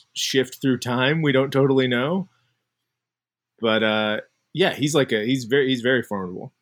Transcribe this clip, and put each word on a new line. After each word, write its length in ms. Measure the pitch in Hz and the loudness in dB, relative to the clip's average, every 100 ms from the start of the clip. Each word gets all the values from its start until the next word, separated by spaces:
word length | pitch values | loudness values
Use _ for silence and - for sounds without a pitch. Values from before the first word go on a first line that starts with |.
| - | -16
shift 480 | - - 135 127 - | -8 -2 0 0 -2
through 180 | 135 120 | -2 -2
time. 420 | 123 123 131 165 | -2 0 0 2
We 100 | 151 | 2
don't 200 | 131 139 | 2 2
totally 360 | 139 135 135 127 | 2 2 2 2
know. 400 | 120 135 190 185 _ _ _ _ _ _ _ _ _ _ _ _ _ | 0 0 -2 -6 _ _ _ _ _ _ _ _ _ _ _ _ _
But, 240 | 113 110 | 0 2
uh, 340 | 110 107 107 107 - _ _ | 2 0 0 -4 -8 _ _
yeah, 200 | 147 180 | 0 0
he's 220 | - 147 151 | 0 0 0
like 160 | 131 | 0
a, 140 | 110 107 | 0 -2
he's 200 | 135 117 | -2 0
very, 240 | 139 131 | 0 0
he's 120 | 127 | 0
very 220 | 120 127 | 0 0
formidable. 480 | - 101 90 90 139 - | -2 -6 -8 -10 -16 -18